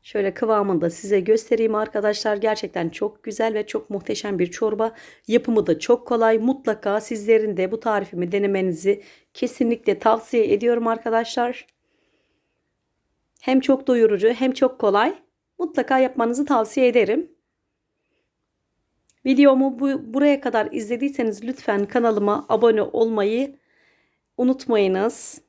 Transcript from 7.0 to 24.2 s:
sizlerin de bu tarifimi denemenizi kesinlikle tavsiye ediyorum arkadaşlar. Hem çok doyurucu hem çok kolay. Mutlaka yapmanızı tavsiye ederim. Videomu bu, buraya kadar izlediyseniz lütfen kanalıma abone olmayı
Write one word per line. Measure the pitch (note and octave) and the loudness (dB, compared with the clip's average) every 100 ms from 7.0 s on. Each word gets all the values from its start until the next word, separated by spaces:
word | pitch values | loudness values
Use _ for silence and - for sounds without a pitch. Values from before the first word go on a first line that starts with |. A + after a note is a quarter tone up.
sizlerin | G#3 A3 G3+ A3 G#3+ F#3 | -4 -6 2 2 2 -2
de | F#3 | -4
bu | A3 | -2
tarifimi | A#3 G#3 F#3+ F3 F3 | -2 -2 -4 -6 -4
denemenizi | G3+ G3+ G3 F#3+ D#3+ F#3+ G3+ - _ _ | -2 0 0 -2 -2 -2 -2 -6 _ _
kesinlikle | - B3 - A#3 A#3 - G#3+ | -6 -6 -2 -2 0 -2 0
tavsiye | A3 A3 - A#3+ G#3 | 2 0 0 0 2
ediyorum | G3+ A#3 A#3+ A3+ | 2 2 0 0
arkadaşlar. | A3+ A#3 A3+ A3+ - A#3+ B3+ - _ _ _ _ _ _ _ _ _ _ _ _ _ _ _ _ _ | -2 -2 -2 -2 -4 -4 -6 -16 _ _ _ _ _ _ _ _ _ _ _ _ _ _ _ _ _
Hem | - C4 | 0 0
çok | C4 C4+ C4+ | 2 0 2
doyurucu | B3 A3 G3+ G#3+ | 4 4 4 0
hem | A#3 C4 | 2 -2
çok | B3+ C4 - | 0 0 2
kolay. | G#3 G3+ B3 G4+ _ _ _ - | 0 2 0 -2 _ _ _ -8
Mutlaka | E4+ C#4+ A#3+ C4 | -4 -4 0 2
yapmanızı | B3+ B3+ A#3 A#3+ C#4+ | 2 0 -2 -2 0
tavsiye | C4 A3 - B3 | 0 0 2 4
ederim. | A#3+ G3 B3+ F4 _ _ _ _ _ _ _ _ _ _ _ _ _ _ _ _ _ _ _ C4 | 4 2 0 -4 _ _ _ _ _ _ _ _ _ _ _ _ _ _ _ _ _ _ _ 0
Videomu | C4+ C#4+ C4 C4+ A#3+ | 6 6 6 2 0
bu, | C#4 C4+ A3+ | -2 -2 -4
buraya | B3+ D4 C#4 | 2 2 2
kadar | B3 A3+ G#3+ | 0 -2 -2
izlediyseniz | - G#3+ A#3+ C#4 C#4 A3+ G3+ | -6 -6 -4 -4 -2 -4 -4
lütfen | A3+ C4 - G3+ G3+ | -10 -8 -2 -2 0
kanalıma | B3 A#3 G#3 G3+ G#3 - | 0 2 2 0 -2 0
abone | A3 A#3 A3 | 2 4 2
olmayı | - - A3+ A3 G3+ A#3 C#4 C#4 _ _ _ _ _ _ | -2 -2 0 0 0 -2 -4 -8 _ _ _ _ _ _